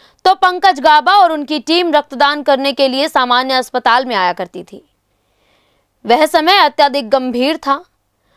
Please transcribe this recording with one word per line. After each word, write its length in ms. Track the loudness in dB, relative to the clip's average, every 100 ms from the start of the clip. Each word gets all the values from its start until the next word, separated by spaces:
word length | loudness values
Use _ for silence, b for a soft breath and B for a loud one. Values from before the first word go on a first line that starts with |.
| b b
तो 100 | -2
पंकज 460 | 2 0 0 -4 0
गाबा 320 | 2 2 4
और 200 | 4 2
उनकी 260 | 0 -6 -6
टीम 340 | -2 -2 0
रक्तदान 500 | -2 -2 -2 -2 -2
करने 300 | -2 0 -2
के 160 | -2 -2
लिए 200 | 0 -2
सामान्य 460 | -2 0 0 0
अस्पताल 500 | -4 -2 -2 0 0
में 120 | 0 -2
आया 160 | -2
करती 300 | -4 -10 -12
थी। 220 | -18 -20 _ _ _ _ _ _ _ _ _ _ _ _ 0
वह 200 | 0 2
समय 320 | 0 2 2
अत्यधिक 520 | 2 2 0 0 -2
गंभीर 460 | -2 -2 -2 -2 -4
था। 280 | -4 -6 -6 _ _ _ _